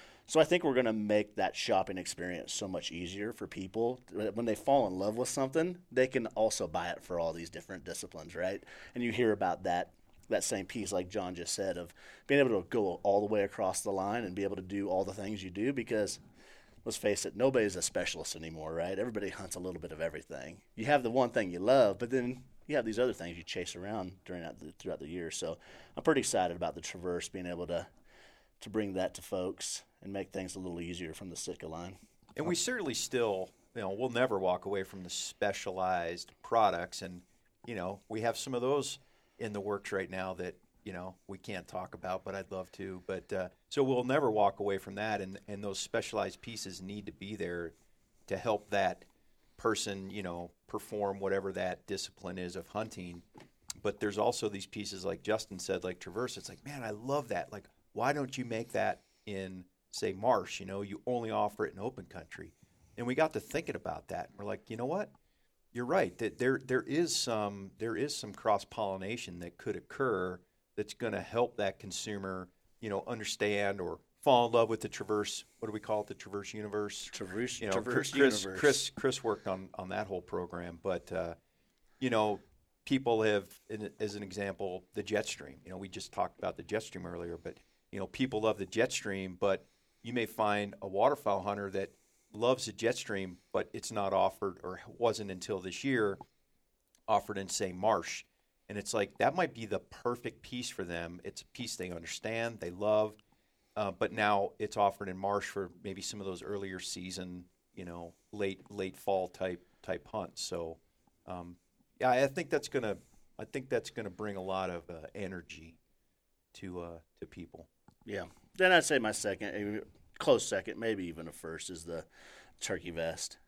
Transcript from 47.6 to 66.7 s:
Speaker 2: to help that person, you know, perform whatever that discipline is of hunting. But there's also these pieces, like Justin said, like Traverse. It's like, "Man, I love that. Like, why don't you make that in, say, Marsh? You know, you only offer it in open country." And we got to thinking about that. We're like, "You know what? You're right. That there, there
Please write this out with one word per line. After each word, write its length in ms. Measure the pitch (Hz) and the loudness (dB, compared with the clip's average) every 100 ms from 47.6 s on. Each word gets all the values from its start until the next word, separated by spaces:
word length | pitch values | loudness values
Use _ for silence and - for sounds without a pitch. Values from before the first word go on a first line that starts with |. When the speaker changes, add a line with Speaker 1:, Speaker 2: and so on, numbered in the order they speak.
| 82 - _ _ _ _ - | -6 -10 _ _ _ _ -4
Speaker 2:
to 100 | 95 | -2
help 320 | 117 104 - | 2 0 2
that 340 | 101 92 90 - _ _ _ _ - | 4 4 2 -8 _ _ _ _ -2
person, 540 | 113 104 107 98 95 | 0 2 -2 -6 -6
you 100 | 101 | -6
know, 300 | 92 87 87 - - | -4 -6 -8 -14 -10
perform 520 | 107 - 107 101 98 | -8 -4 0 0 0
whatever 320 | 98 98 95 | 2 2 0
that 340 | 92 92 87 - | -2 -2 -4 -4
discipline 500 | 95 - - 90 92 | -6 -6 -8 -8 -6
is 180 | 90 87 | -6 -6
of 120 | - | -6
hunting. 560 | 104 - - 90 87 - - - _ - - | -6 -6 -8 -12 -12 -16 -20 -20 _ -18 -4
But 180 | 104 - | -4 0
there's 200 | 107 98 | 0 4
also 280 | 110 - 107 | 2 2 -2
these 200 | 101 - | -4 -8
pieces, 360 | 104 101 95 | -8 -8 -4
like 200 | 95 90 | -4 -2
Justin 340 | 107 107 - 92 | 0 0 -2 -8
said, 260 | - 92 | -2 -2
like 160 | 90 90 | -2 -6
Traverse. 380 | 92 98 123 98 | -8 -4 -4 -6
It's 120 | - | -12
like, 140 | 90 | -14
"Man, 200 | 139 143 | -12 -8
I 80 | 113 | -6
love 380 | 107 127 143 117 | -6 -2 -2 0
that. 220 | 90 - | -4 -4
Like, 140 | 101 - _ _ | -10 -14 _ _
why 200 | 104 123 | 0 2
don't 240 | 147 127 - | 2 -2 -4
you 80 | 120 | -4
make 260 | 113 117 | -4 -2
that 280 | - 101 95 _ _ - | 0 2 0 _ _ -8
in, 400 | 95 95 92 - _ _ | -6 -6 -10 -14 _ _
say, 220 | - 101 | -4 -2
Marsh? 460 | 95 117 107 92 - | 0 4 4 2 -8
You 60 | 95 | -6
know, 140 | 98 | -6
you 180 | 101 98 - | -6 -6 -2
only 240 | 123 110 | -2 0
offer 340 | 107 104 - - | 2 0 0 -4
it 80 | |
in 60 | 92 | -2
open 260 | 117 117 90 | -6 -6 -12
country." 480 | 87 80 - 82 - _ _ _ - | -14 -14 -14 -16 -18 _ _ _ -6
And 100 | 120 | -2
we 80 | 127 | 2
got 180 | 156 | 2
to 60 | 107 | 2
thinking 360 | - 160 170 - | -2 -4 -4 -6
about 320 | 85 82 - | -6 -8 -6
that. 200 | 87 - - | -8 -6 -8
We're 80 | 101 | -8
like, 240 | 101 - | -8 -8
"You 80 | 113 | -6
know 80 | 127 | -2
what? 260 | 185 208 - _ _ _ _ _ | -2 -4 -10 _ _ _ _ _
You're 120 | 120 123 | -6 0
right. 300 | 185 98 - | 2 2 0
That 180 | 107 - | -4 2
there, 240 | 123 131 | 2 2
there 200 | 131 | 2